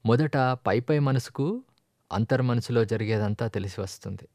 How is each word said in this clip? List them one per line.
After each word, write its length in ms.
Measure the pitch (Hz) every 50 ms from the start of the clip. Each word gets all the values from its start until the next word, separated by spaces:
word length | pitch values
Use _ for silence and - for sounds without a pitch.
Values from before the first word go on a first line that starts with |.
| -
మొదట 300 | 113 117 123 156 147 -
పై 440 | 139 131 127 127 123 _ - 98 117
పై 180 | 123 - 156 147
మనసుకు 640 | 143 139 131 127 - - - - 139 165 214 247 262 _ _ _ _ _ _ _ _ _
అంతర్మనసులో 720 | - 98 113 - 135 127 127 127 120 117 - - 123 117 113
జరిగేదంతా 640 | 104 117 101 107 107 110 104 107 104 104 - 117 110
తెలిసి 320 | - 98 95 98 - -
వస్తుంది. 480 | 98 95 - - - 95 95 95 - _